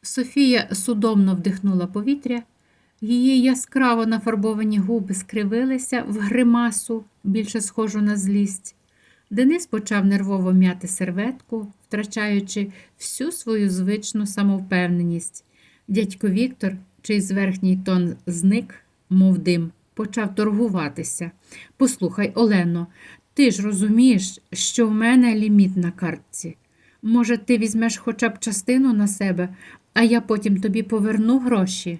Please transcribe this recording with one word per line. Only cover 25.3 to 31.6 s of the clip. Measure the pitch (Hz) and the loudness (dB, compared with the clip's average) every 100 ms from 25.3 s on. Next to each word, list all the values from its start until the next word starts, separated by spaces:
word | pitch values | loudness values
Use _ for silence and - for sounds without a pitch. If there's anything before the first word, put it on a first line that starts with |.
ліміт | 214 214 208 190 190 | 2 4 4 4 2
на | 175 | -4
картці. | 175 175 151 _ - 165 165 _ _ _ _ | -4 -6 -6 _ -14 -14 -14 _ _ _ _
Може, | 214 233 226 240 | 0 2 2 -2
ти | 233 240 | 0 0
візьмеш | 220 220 226 226 | 2 0 -2 -2
хоча | - 220 233 | -6 -2 -2
б | 220 | -2
частину | - 196 - 254 269 | -6 -6 0 2 4
на | 220 202 | 2 0
себе, | - 196 175 180 - - - _ | 0 -2 -2 -4 -6 -20 -20 _
а | - | 2
я | 226 233 | 4 2
потім | - 214 208 196 | 0 -2 0 0
тобі | 214 202 | 0 -2
поверну | 226 220 208 220 220 262 | -2 -2 0 0 2 2
гроші?» | 247 233 | 2 0